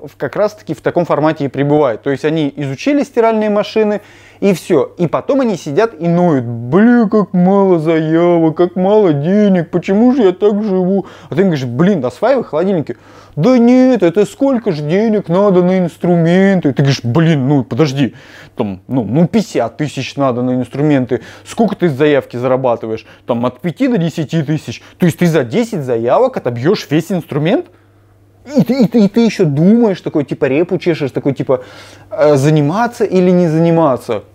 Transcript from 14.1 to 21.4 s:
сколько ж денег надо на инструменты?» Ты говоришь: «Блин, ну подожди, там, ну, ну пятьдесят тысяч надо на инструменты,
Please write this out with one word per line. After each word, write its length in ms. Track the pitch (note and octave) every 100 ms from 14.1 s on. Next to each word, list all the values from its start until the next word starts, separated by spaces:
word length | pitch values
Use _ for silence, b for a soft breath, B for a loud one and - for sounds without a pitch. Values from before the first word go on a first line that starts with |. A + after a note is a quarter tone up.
| E3+
сколько 480 | G3+ - C#4 B3 A3
ж 80 | D3+
денег 480 | D3 F#3+ A3+ G#3 -
надо 340 | F3 G#3 F3+
на 160 | F3+ F#3
инструменты?» 920 | F3 - F3 F3 E3 F3+ G3 F#3+ D3+
Ты 100 | B2+
говоришь: 220 | C#3 C3
«Блин, 420 | A#2 A#2+ E3 D3+ C3
ну 160 | D3
подожди, 520 | A#2+ B2 D#3 C3+ B2+ B B B B -
там, 240 | G#2+ F#2 -
ну, 160 | C3
ну 240 | G2+ C3+ E3+
пятьдесят 480 | A3+ - D3 A#2 -
тысяч 400 | D3 - B2 -
надо 240 | C#3 A#2+
на 140 | B2+
инструменты, 680 | B2+ B2 C3+ D3+ C#3+ B2 B2 B B